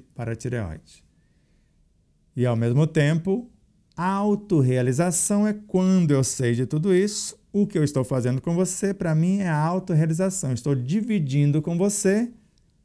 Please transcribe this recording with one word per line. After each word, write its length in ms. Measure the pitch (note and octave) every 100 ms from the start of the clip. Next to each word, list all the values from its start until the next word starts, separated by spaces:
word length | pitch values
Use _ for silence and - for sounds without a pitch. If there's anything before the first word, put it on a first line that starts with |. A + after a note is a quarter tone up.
| -
paratireoide. 920 | - A2+ A2+ B2+ A#2+ F2+ D2+ - - _ _ _ _ _ _ _ _ _ _ _ _ _
E, 100 | -
ao 120 | B2 A2+
mesmo 280 | A#2 B2+
tempo, 640 | D#3 D#3+ C#3+ D#3+ F#3 G3+ A#3+ _ _ _ _ -
autorrealização 1500 | F3+ G3 G#3 G#3 G#3 E3+ B2+ B2+ B2+ B2+ F3 E3+ - G3+ G#3+
é 60 |
quando 580 | G#3 - F#3 F#3 F#3 E3
eu 140 | C#3
sei 280 | C3 - B2
de 140 | A#2+ B2+
tudo 260 | D3+ G3
isso, 500 | F3+ G#3 G#3 - - _
o 180 | G3+ G3+
que 100 | E3+
eu 60 |
estou 180 | D3 C3+
fazendo 380 | B2+ C3 B2 B2+
com 120 | E3+
você, 400 | E3+ F#3 - G3+
pra 220 | G3 F3
mim, 240 | D#3 F3 G3+
é 100 | F#3
a 80 | D3+
autorrealização. 960 | D#3+ F#3 F#3 D#3 D#3+ D#3+ F#3+ F#3 C3+
Estou 220 | A#2+ C#3+
dividindo 880 | C3+ B2 G3+ A#3+ G#3 C#3 C#3 C#3+ D3+
com 160 | D#3 E3+
você 540 | G3+ G#3 F#3+ G#3 A#3 - _ _ _ _